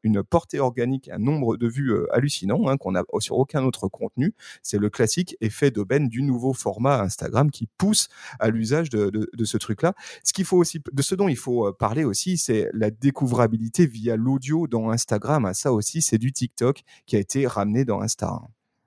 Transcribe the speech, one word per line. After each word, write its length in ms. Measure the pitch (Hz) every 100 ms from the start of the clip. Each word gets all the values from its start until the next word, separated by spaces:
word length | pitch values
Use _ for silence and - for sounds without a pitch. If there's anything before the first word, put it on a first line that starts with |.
une 200 | 110 104
portée 360 | 95 170 - 143
organique, 500 | 131 120 120 135 -
un 100 | 90
nombre 360 | 113 151 120 104
de 100 | 117
vues, 240 | 123 139
euh, 140 | 107 -
hallucinant, 540 | 120 143 - 95 131 175
hein, 100 | 135
qu'on 180 | 95 92
a 80 | 90 104
sur 180 | - -
aucun 260 | 139 151
autre 240 | 131 - -
contenu. 460 | - 104 - 160 - - -
C'est 160 | - 104
le 120 | 104
classique 480 | - 117 - 180 -
effet 300 | 110 - 143
d'aubaine 380 | 117 98 135 139
du 120 | 113
nouveau 320 | 143 123 127
format 480 | 127 113 101 131 135
Instagram 480 | 95 - - 113 147
qui 180 | - 113 -
pousse 320 | 196 214 - - - 127
à 100 | 110
l'usage 400 | 113 110 147 160
de, 200 | 113 101
de, 200 | 107 107
de 120 | - 110
ce 120 | 110
truc-là. 360 | - 107 165 - - -
Ce 100 | -
qu'il 120 | - 185
faut 120 | 180
aussi, 240 | 170 160 -
de 100 | 135
ce 140 | 139 185
dont 120 | 196
il 80 | 127
faut, 300 | - 120 104
euh, 40 |
parler 320 | 95 110 123
aussi, 340 | 147 98 - 180
c'est 320 | - 110 -
la 160 | 110 107 110 135 135 131
découvrabilité 600 | 120 117 110 113 - 165
via 300 | 113 113 110
l'audio 520 | 120 135 127 160 156
dans 220 | 113 110
Instagram. 560 | 113 - 104 107 151 104
Ah, 80 |
ça 180 | 90 143
aussi, 300 | 117 104 160
c'est 160 | - 110
du 140 | 123
TikTok 480 | 135 123 - 120 139 _ - -
qui 100 | 110
a 40 |
été 260 | 95 135 131
ramené 380 | 107 101 110 131
dans 160 | 101
Insta, 260 | 104 - -
hein. 180 | - - - _ _